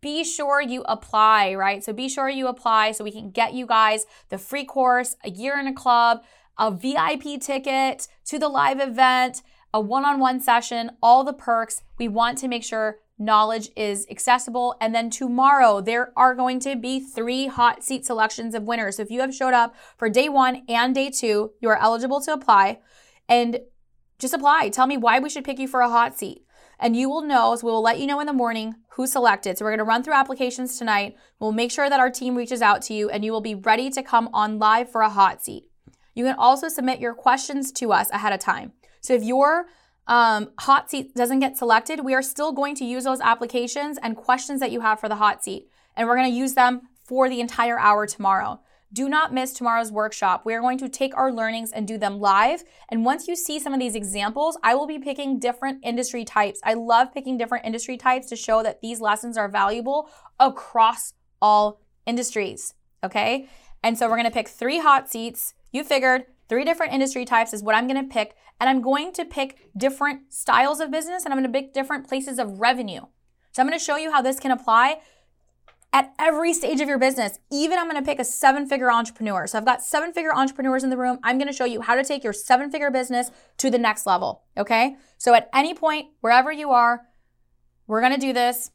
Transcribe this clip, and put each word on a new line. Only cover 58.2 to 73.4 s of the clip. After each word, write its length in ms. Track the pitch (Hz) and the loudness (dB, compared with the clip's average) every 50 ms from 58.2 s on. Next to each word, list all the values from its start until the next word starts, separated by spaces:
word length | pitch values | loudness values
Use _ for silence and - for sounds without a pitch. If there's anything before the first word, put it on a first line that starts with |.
| 262 | -2
to 80 | - 233 | -10 -12
show 260 | 220 - - 220 220 | -10 -2 0 0 2
that 200 | 220 220 - _ | 2 0 -6 _
these 200 | - 226 240 220 | -10 -10 -10 -4
lessons 340 | 226 208 208 214 233 240 226 | -2 -2 -2 -2 -4 -8 -6
are 120 | 226 208 | -4 -4
valuable 600 | 202 196 208 196 202 214 233 226 254 277 302 302 302 _ - _ - _ _ | -2 0 0 0 0 0 -4 -4 -2 -2 -4 -4 -6 _ -20 _ -20 _ _
across 720 | 262 269 262 - - - - 233 226 220 233 - - - _ _ _ _ _ _ | 4 4 4 -4 -16 -4 2 4 4 4 2 -2 -10 -14 _ _ _ _ _ _
all 400 | - 214 208 208 208 208 208 _ _ _ _ _ _ | 4 4 6 4 4 2 -2 _ _ _ _ _ _
industries, 720 | - 233 240 247 240 - 220 202 180 - - - - - _ _ _ _ _ - | -4 -4 -4 -4 -4 -4 -4 -6 -6 -8 -10 -14 -14 -16 _ _ _ _ _ -10
okay? 440 | 190 - 214 190 220 240 269 269 - - - _ - - - | -6 -4 -2 -2 0 -2 -4 -6 -12 -20 -20 _ -20 -16 -2
And 160 | - 226 233 | -2 -2 0
so 100 | 226 247 | 0 0
we're 100 | 226 226 | 0 0
gonna 120 | 226 233 233 | 0 0 0
pick 180 | 220 240 220 | -2 -2 -6
three 300 | - - - 233 254 294 | -6 -8 -6 -4 -2 -2
hot 320 | 339 311 302 277 269 - - | 2 4 4 4 4 2 -4
seats. 460 | - 226 226 233 233 - - - _ _ _ _ | -10 -10 -10 -10 -8 -10 -10 -10 _ _ _ _
You 120 | - 262 302 | -8 -8 -2
figured 420 | 294 294 269 254 262 254 262 254 _ _ _ _ | 0 0 2 4 4 2 2 0 _ _ _ _
three 160 | _ - 254 269 | _ -2 -2 0
different 300 | 311 330 330 330 311 - | 0 0 0 -2 -2 0
industry 320 | 269 269 269 269 262 247 | -2 -2 -2 -2 -6 -4
types 260 | - 247 226 226 226 | 0 2 2 2 0
is 120 | - 214 208 | -4 -6 0
what 100 | 214 214 | 2 2
I'm 140 | 220 240 | 2 2
gonna 160 | 254 262 269 269 | 0 -2 -4 -4
pick. 320 | 269 - 233 214 208 - _ _ - _ _ | -4 -4 -4 -4 -4 -8 _ _ -20 _ _
And 100 | 247 262 | 2 2
I'm 120 | 262 262 | 2 2
going 300 | 226 254 269 285 302 359 349 | 2 0 0 0 -2 -6 -8
to 120 | - 339 | -8 -10
pick 460 | 330 - - 269 269 - _ _ _ _ | -8 -6 -6 -6 -6 -8 _ _ _ _
different 560 | 202 240 277 269 - 285 285 277 277 - _ | -2 -2 -2 -2 0 -4 -4 -4 -6 -14 _
styles 480 | - - - - - 233 262 277 302 294 | -14 -10 -4 0 2 2 2 0 0 -4
of 120 | 320 285 | -6 -6
business, 340 | 277 320 311 320 359 370 359 | -4 -6 -6 -6 -10 -10 -6
and 80 | 320 277 | -6 -4
I'm 60 | 269 | -4
gonna 120 | 262 254 | -4 -2
pick 220 | 233 277 269 269 _ | -4 -6 -6 -6 _
different 340 | 269 269 269 - 269 262 | -8 -6 -6 -6 -8 -6
places 300 | - 262 269 269 277 262 | -8 -8 -8 -6 -8 -6
of 220 | 240 247 208 196 190 | -6 -6 -6 -6 0
revenue. 420 | 220 240 262 254 240 202 175 - - _ _ _ _ _ _ _ | 0 0 2 0 -4 -8 -10 -12 -16 _ _ _ _ _ _ _